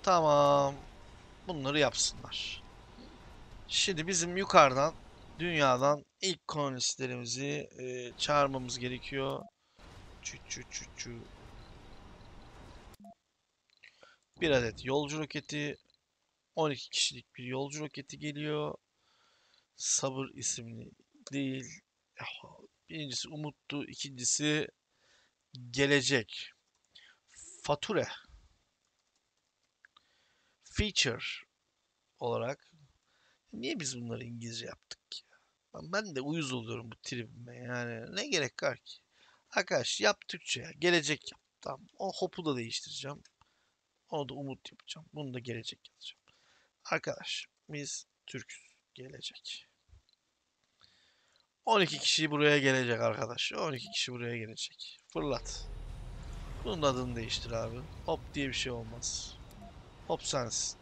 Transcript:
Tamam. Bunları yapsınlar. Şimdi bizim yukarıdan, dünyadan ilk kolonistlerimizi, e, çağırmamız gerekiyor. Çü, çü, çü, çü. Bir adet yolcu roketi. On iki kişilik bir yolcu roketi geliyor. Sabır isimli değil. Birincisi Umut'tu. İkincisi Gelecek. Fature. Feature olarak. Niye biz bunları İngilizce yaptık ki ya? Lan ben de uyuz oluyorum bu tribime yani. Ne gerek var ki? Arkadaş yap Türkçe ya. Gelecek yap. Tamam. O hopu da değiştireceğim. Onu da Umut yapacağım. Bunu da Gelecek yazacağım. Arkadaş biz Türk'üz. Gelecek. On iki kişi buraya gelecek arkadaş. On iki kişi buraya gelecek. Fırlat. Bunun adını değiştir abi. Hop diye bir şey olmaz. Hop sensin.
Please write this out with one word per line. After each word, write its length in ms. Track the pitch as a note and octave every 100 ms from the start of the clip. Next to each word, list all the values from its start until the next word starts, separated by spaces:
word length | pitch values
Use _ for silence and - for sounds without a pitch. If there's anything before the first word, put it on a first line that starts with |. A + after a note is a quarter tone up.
Tamam. 720 | - F3+ D#3 D3 C#3+ C#3+ C#3 C#3 - - - - - - -
Bunları 300 | E3 C3+ D3
yapsınlar. 840 | C3+ - - - - - - - - - - - - - - - - - -
Şimdi 380 | - - E3 D#3+
bizim 300 | F3+ E3+ F3+
yukarıdan, 580 | G3 F#3 C#3+ B2+ D#3 - - - - -
dünyadan 680 | E3+ D#3+ C#3 B2+ C#3 D3 - _
ilk 280 | F#3+ D#3+ -
kolonistlerimizi, 1200 | D#3 C#3+ B2+ - - B2+ B2 A#2+ A#2+ C#3 D3 - -
e, 320 | B2+ B2+ B2 -
çağırmamız 600 | - D3 C#3 C3+ B2 B2
gerekiyor. 640 | B2 B2+ - C#3 C3+ C3+ - _ _ - - - - -
Çü, 160 | - C3 -
çü, 140 | - B2
çü, 140 | - - -
çü. 220 | B2 A#2 A2 - - - - - - - - - - - - - - - - - G3+ - _ _ _ _ _ _ - _ - - _ -
Bir 100 | D#3+
adet 340 | C3+ A#2 G#2
yolcu 340 | B2+ C#3 D3 D#3
roketi. 580 | D3+ D#3 - D3+ D3 C#3 _ _ _ _ _ _ _
On 160 | - D#3
iki 200 | B2+ -
kişilik 440 | - - B2+ -
bir 100 | -
yolcu 360 | B2 C3 C#3 D3+
roketi 380 | D3+ - C3+ A2+
geliyor. 560 | D3 D3 D3+ D3+ D3+ - _ _ _ _ _ _ _ _ _ -
Sabır 520 | - - C3+ C3 C3+
isimli 560 | - A#2+ - A#2 A2+ A#2 - _ - -
değil. 500 | C#3 C3+ C3 C3 D#3+ _ _ _ - B2+ - - - - _ _
Birincisi 400 | D#3+ D3 B2 -
Umut'tu. 560 | D3+ D3+ - _ C#3+
İkincisi 840 | - - C#3+ B2+ B2 - D3+ D3+ - _ _ _ _ _ _ _ _ B2+ B2
Gelecek. 800 | B2 C#3 C#3+ B2 C3+ G#2+ - - _ _ _ _ - - _ _ - - -
Fature. 460 | - D3 - F3+ A2+ - - - _ _ _ _ _ _ _ _ _ _ _ _ _ _ _ _ _ _ _ _ _ _
Feature 640 | - - G#3 - C3+ A2+ - - - _ _ _ _ _ _ _
olarak. 520 | B2+ A#2 A#2 C#3+ _ D#3+ C#3+ _ _ _ _ _ _
Niye 280 | A3+ B3 C#4+
biz 200 | C3+ B2+
bunları 240 | A#2 A2+
İngilizce 420 | A#2+ A#2 A2+ A#2 G#2
yaptık 440 | - _ - _
ki 120 | - _
ya? 80 | _ _ _ _
Lan 180 | - D#3
ben 240 | G3 G#3+ C#3
de 40 |
uyuz 320 | C#3 E3 C#3
oluyorum 380 | B2+ A2+ A#2 A#2
bu 60 | A#2
tribime 540 | - B2 A2+ A2+ A#2+ A#2+
yani. 600 | B2 B2 A#2+ A2+ A2+ F#3+
Ne 100 | D4+
gerek 360 | F#3+ C3+ -
var 160 | - B2
ki? 180 | - - _ _ - _ _
Arkadaş 500 | - - D#3+ A#2+ -
yap 280 | G#3 G#3 -
Türkçe 320 | F3 - -
ya. 100 | E3+ D#3
Gelecek 540 | E3+ F3 D3 C#3+ -
yap. 80 | - _ _
Tamam. 260 | - C3+ G3 _
O 140 | F#3+
hopu 320 | - F#3 F#3
da 120 | D#3+ B2+
değiştireceğim. 680 | A#2 - - - C3+ D3 - _ _ _ _ _ _ _ _
Onu 200 | D#3 C3+
da 60 |
Umut 380 | C3+ C#3 B2+ -
yapacağım. 340 | - - D#3+ D#3+
Bunu 220 | D3+ C#3+
da 40 | B2+
Gelecek 520 | A#2+ A2+ A2 - -
yazacağım. 320 | _ - - _ _ _ _ _ _
Arkadaş 640 | - D#3+ - - - - - _ -
biz 380 | D3 C#3 - - _ -
Türk'üz. 460 | C3 - - - _ _
Gelecek. 760 | - C3 B2 - - - - - _ _ - _ _ _ _ _ _ _ _ - _ _ _ _ _ _ _
On 160 | - A3
iki 180 | E3 D3
kişi 320 | - - D#3
buraya 280 | D3 D3 D3
gelecek 420 | C3+ C3 B2 A2+
arkadaş. 520 | A#2 G#2+ A2+ A#2+ -
On 200 | - E3
iki 180 | C3 G#2
kişi 220 | - -
buraya 240 | B2 A#2+ A#2+
gelecek. 640 | A2 A2 - - - - _
Fırlat. 600 | E3 D3+ A#2+ - - - - - - - - - - - -
Bunun 180 | A3+ F#3
adını 340 | C#3+ B2+ B2+ A#2
değiştir 340 | A2 - A#2
abi. 280 | A2+ A2+ A#2+ D3+ - -
Hop 140 | D#3+ -
diye 140 | D3 C#3
bir 40 |
şey 200 | A#2+ C3
olmaz. 640 | A#2+ A2+ A#2+ - - - - - - - - - - -
Hop 160 | E3
sensin. 560 | - C#3+ A#2 - - -